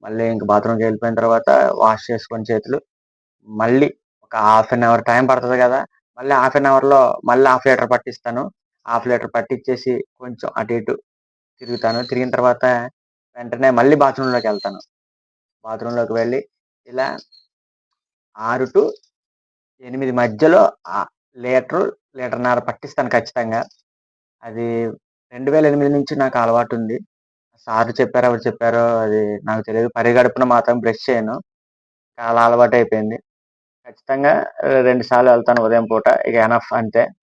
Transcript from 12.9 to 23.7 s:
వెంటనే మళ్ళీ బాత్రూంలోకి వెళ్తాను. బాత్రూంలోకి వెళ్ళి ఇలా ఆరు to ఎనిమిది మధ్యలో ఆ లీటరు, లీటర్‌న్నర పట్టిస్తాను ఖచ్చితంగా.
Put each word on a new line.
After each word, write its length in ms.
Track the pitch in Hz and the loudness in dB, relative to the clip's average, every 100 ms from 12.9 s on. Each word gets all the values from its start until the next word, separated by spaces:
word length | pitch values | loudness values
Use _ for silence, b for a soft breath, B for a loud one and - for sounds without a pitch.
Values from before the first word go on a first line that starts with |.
| _ _ _ _ 123 | _ _ _ _ -18
వెంటనే 320 | 120 117 135 | -12 0 2
మళ్ళీ 260 | 123 127 151 | 4 4 4
బాత్రూంలోకి 520 | 139 127 131 123 110 | 2 0 -4 -2 -2
వెళ్తాను. 320 | 104 98 95 - _ _ _ _ _ _ _ | -4 -6 -12 -20 _ _ _ _ _ _ _
బాత్రూంలోకి 500 | 110 113 117 120 117 | -14 -10 -8 -4 -4
వెళ్ళి 340 | 113 113 127 - _ _ _ _ | -2 -2 -4 -8 _ _ _ _
ఇలా 300 | 123 135 - - _ _ _ _ _ _ _ _ _ _ - | -8 -6 -8 -16 _ _ _ _ _ _ _ _ _ _ -10
ఆరు 280 | 110 123 127 | -6 -4 0
to 180 | 190 277 - _ _ _ _ _ _ _ _ | 0 0 -4 _ _ _ _ _ _ _ _
ఎనిమిది 280 | 127 131 135 | -12 -6 -4
మధ్యలో 600 | 123 120 107 156 165 101 - - | -2 -2 2 4 4 2 0 -10
ఆ 180 | 95 92 _ _ 127 | -8 -8 _ _ -12
లీటరు, 440 | 123 131 127 160 - - _ 135 | -2 -2 -2 -4 -4 -6 _ -12
లీటర్‌న్నర 440 | 127 120 123 123 | -8 -4 -2 -2
పట్టిస్తాను 500 | - 113 - - 123 | -4 -10 -10 -6 -2
ఖచ్చితంగా. 520 | 120 117 - 117 113 - | -2 -2 -8 -6 -6 -8